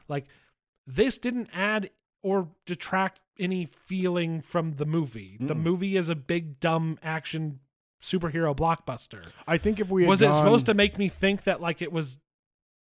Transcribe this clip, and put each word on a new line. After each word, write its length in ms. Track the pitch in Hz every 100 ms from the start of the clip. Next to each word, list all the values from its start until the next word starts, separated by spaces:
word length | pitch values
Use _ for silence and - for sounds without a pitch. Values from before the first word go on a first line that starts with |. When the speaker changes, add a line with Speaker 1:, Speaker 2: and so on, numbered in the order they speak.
| -
Speaker 1:
Like, 180 | 143 135 _ _ _ _ _ -
this 320 | 131 254 -
didn't 300 | 240 247 220
add 380 | 175 202 214 190 _ _ _
or 260 | 190 196 170 - -
detract 540 | 175 - 190 190 - _ -
any 280 | 180 185 160
feeling 760 | - - 190 180 175 165 165
from 360 | - 175 160 143
the 100 | 151
movie. 500 | 165 143 110 95 104
The 140 | 135
Speaker 2:
Mm-mm. 60 | 156
Speaker 1:
movie 340 | 160 180 196 190
is 120 | 165
a 60 |
big, 460 | 160 127 170 160 135
dumb 380 | 165 165 160 156
action 560 | 165 160 - 160 156 135 _ _ _ _
superhero 540 | - 185 170 160 160 139
blockbuster. 680 | 160 165 - 120 - 107 85 - -
Speaker 2:
I 120 | 165
think 220 | 208 208
if 80 | 190
we 140 | 190
had 40 | 175
Speaker 1:
Was 140 | 190
it 100 | 220
supposed 340 | 151 151 233 127
Speaker 2:
gone 80 |
Speaker 1:
to 20 | 208
make 220 | 208 -
me 100 | 196
think 340 | - 196 196
that, 160 | - 165
like, 220 | 170 160
it 80 | 170
was 280 | 165 143 135 _ _ _ _ _ _